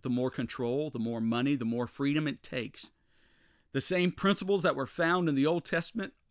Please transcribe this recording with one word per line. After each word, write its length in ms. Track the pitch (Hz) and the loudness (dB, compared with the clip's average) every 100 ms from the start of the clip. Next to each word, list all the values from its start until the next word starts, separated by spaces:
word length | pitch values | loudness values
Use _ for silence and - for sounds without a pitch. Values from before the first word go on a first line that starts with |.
the 80 | 135 | -2
more 220 | 123 127 | 0 0
control, 580 | - 117 - 120 135 156 | -2 -6 -4 -2 -2 -2
the 80 | 120 | -4
more 240 | 113 117 | -4 -2
money, 340 | 113 117 135 143 | 0 2 2 0
the 100 | 113 | 0
more 200 | 117 120 | -2 -2
freedom 420 | - 139 147 151 | -2 0 0 0
it 140 | - | -4
takes. 460 | - 135 110 - - _ _ _ _ _ _ _ _ | -8 -8 -8 -10 -20 _ _ _ _ _ _ _ _
The 80 | 135 | -4
same 320 | - 180 180 | 0 2 2
principles 520 | - 196 196 190 196 | 2 2 2 2 2
that 120 | 165 139 | 2 0
were 120 | 127 | -4
found 420 | - 165 180 170 | 0 2 4 2
in 60 | 139 | 4
the 100 | 147 | 2
Old 180 | 170 | 2
Testament 500 | - 165 - 226 196 - - | 0 -2 -2 -6 -8 -10 -6